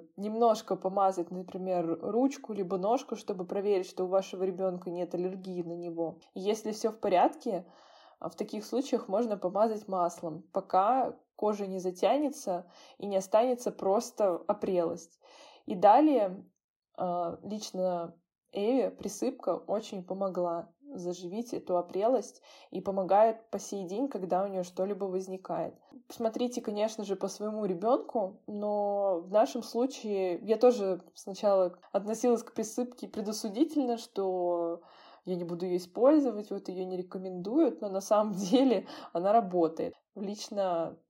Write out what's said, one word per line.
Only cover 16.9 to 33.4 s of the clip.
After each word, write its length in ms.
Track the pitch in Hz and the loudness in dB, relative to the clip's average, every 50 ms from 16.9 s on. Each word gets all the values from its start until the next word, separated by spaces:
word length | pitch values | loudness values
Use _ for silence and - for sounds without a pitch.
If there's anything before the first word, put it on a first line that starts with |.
| _ - | _ -6
э, 400 | 180 180 175 175 175 165 170 165 - | -4 -2 -2 -2 -2 -4 -6 -8 -10
лично 720 | 202 208 214 208 - - 185 185 185 180 175 170 165 - _ _ _ _ _ _ _ | -10 -10 -10 -10 -8 -4 -2 -2 0 -2 -2 -4 -8 -12 _ _ _ _ _ _ _
Эве 380 | - 202 202 220 262 269 208 185 | -6 -2 0 2 2 2 2 0
присыпка 600 | - - - 202 - - - 247 247 - - - 170 - - - | -2 -6 -8 -10 -6 -4 -4 -4 -4 -4 -2 -2 -2 -2 -2 -4
очень 360 | 190 208 208 - 214 190 180 | -4 -4 -4 -6 -10 -10 -8
помогла 680 | - 185 196 196 190 175 180 175 175 170 170 165 - _ _ 277 285 277 | -8 -4 -4 -4 -2 -2 -2 -2 -2 -2 -4 -6 -10 _ _ -18 -14 -12
заживить 580 | 196 175 175 180 180 185 170 185 220 240 - - | -8 -6 -6 -6 -6 -8 -8 -6 -8 -6 -6 -8
эту 240 | 196 - - 180 175 | -8 -4 0 0 0
опрелость 640 | 175 175 - 185 208 233 262 220 214 - - - _ - - - - _ | 0 -2 -2 0 2 2 2 2 0 -4 -12 -20 _ -20 -20 -20 -18 _
и 100 | - 190 | -10 -8
помогает 640 | 180 202 190 190 190 170 190 202 220 226 220 226 - _ | -6 -4 -2 -2 2 4 6 6 6 6 4 0 -6 _
по 80 | - 202 | -10 -10
сей 260 | 202 - 208 202 190 170 | -8 -8 -8 -8 -6 -6
день, 200 | 190 214 277 277 | -4 -2 -2 -2
когда 360 | - 202 185 175 185 180 196 | -4 -6 -4 -2 0 0 0
у 40 | 202 | 0
неё 160 | 190 185 180 | -2 -4 -4
что-либо 420 | 180 - 185 185 202 208 185 202 | -4 -4 -4 -2 -2 -2 -4 -4
возникает. 680 | 190 185 190 185 190 190 185 - - 170 165 165 - - - _ _ - 254 - - | -4 -4 -4 -4 -6 -8 -10 -8 -6 -6 -4 -4 -6 -8 -14 _ _ -20 -20 -20 -16
Смотрите, 520 | - - 233 226 214 - 247 240 240 226 | -6 -4 -4 -2 -2 -2 -4 -4 -4 -6
конечно 420 | - 226 208 208 214 220 220 - 208 | -6 -4 -2 -2 -2 -2 -2 -4 -6
же, 120 | 196 196 | -4 -4
по 120 | 190 196 196 | -4 -4 -6
своему 360 | - - 208 214 214 220 214 | -6 -6 -6 -6 -4 -4 -2
ребёнку, 760 | 190 185 170 202 226 262 - - - - 233 196 185 - - _ - | -4 -2 0 2 2 2 2 0 -2 -2 -2 -2 -4 -6 -10 _ -10
но 720 | 208 208 208 208 208 208 202 202 202 202 202 196 185 170 | -8 -4 -2 -2 0 0 0 0 0 2 2 2 0 0
в 100 | 175 185 | -2 2
нашем 300 | 196 208 247 277 - 240 | 4 4 4 4 2 -4
случае 800 | 214 - - 233 247 - - - - 214 202 196 190 185 175 - | -8 -4 -2 0 0 0 -2 -4 -6 -4 -2 0 0 0 -2 -2
я 160 | - 196 220 214 | 0 0 4 6
тоже 420 | 247 247 240 202 202 190 185 180 - - _ | 6 6 6 6 2 -2 -2 -4 -6 -12 _
сначала 640 | - - 208 196 - - 202 196 190 185 180 180 - - - | -18 -14 -14 -8 -2 2 4 4 4 4 2 0 -6 -10 -6
относилась 500 | - 196 196 208 226 220 - 247 240 220 | -4 -4 -2 -4 -2 0 2 4 4 2
к 140 | 226 - - | 0 -4 -6
присыпке 520 | - 220 214 - - 247 247 - - - 202 | -6 -6 -4 -4 -6 -6 -6 -8 -12 -14 -12
предосудительно, 920 | - 220 208 208 214 - | -8 -6 -6 -6 -6 -6